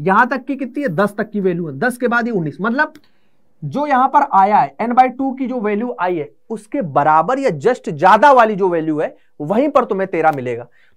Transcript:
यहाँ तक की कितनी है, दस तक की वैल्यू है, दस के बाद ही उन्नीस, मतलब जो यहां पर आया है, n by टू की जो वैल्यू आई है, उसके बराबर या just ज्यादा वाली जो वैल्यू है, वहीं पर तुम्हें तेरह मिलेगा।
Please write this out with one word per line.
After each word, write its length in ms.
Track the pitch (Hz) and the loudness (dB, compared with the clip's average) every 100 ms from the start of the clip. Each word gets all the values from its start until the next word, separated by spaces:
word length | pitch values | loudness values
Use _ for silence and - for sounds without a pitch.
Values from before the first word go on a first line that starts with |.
यहाँ 260 | 156 202 247 | 0 2 2
तक 180 | 269 262 | -2 -6
की 100 | 277 | -8
कितनी 280 | 262 - | -6 -6
है, 60 | 277 | -4
दस 240 | 165 202 208 | -2 -2 -2
तक 120 | 214 | -6
की 80 | 208 | -4
वैल्यू 260 | 190 170 165 | -2 -2 -6
है, 100 | 135 | -4
दस 180 | 247 247 | -4 -2
के 100 | 247 | -2
बाद 180 | 233 233 | -2 -2
ही 60 | |
उन्नीस, 260 | 208 151 - | -2 -4 -4
मतलब 320 | 214 254 311 - _ _ _ _ _ _ 147 | -4 -2 -4 -6 _ _ _ _ _ _ -8
जो 200 | 170 294 | -6 -2
यहां 200 | 254 262 | 0 2
पर 200 | 285 - | 2 2
आया 240 | 196 196 202 | 2 4 4
है, 180 | 139 - | 2 -2
n 160 | 226 | -2
by 140 | 247 254 | 2 2
टू 220 | 254 269 | 2 -6
की 140 | 262 254 | -4 -6
जो 120 | 254 | -4
वैल्यू 360 | 208 208 247 240 | -2 -2 -4 -4
आई 160 | 180 175 | -4 -4
है, 120 | - _ _ | -6 _ _
उसके 320 | 220 - 294 | -12 -8 -6
बराबर 580 | 180 139 151 156 214 269 | -2 0 4 4 2 0
या 100 | 269 | -2
just 380 | 151 160 247 - | 0 -2 -2 -6
ज्यादा 400 | 151 185 208 285 | 2 4 6 6
वाली 240 | 262 220 196 | 6 4 2
जो 140 | 190 | 0
वैल्यू 300 | 170 160 151 | 0 -2 -4
है, 160 | 190 - _ _ | -4 -8 _ _
वहीं 280 | 151 208 294 | -4 0 2
पर 160 | 277 233 | 0 0
तुम्हें 240 | 196 190 | -4 -4
तेरह 220 | 170 160 | 0 0
मिलेगा। 360 | 143 123 120 120 _ _ | 0 -4 -8 -10 _ _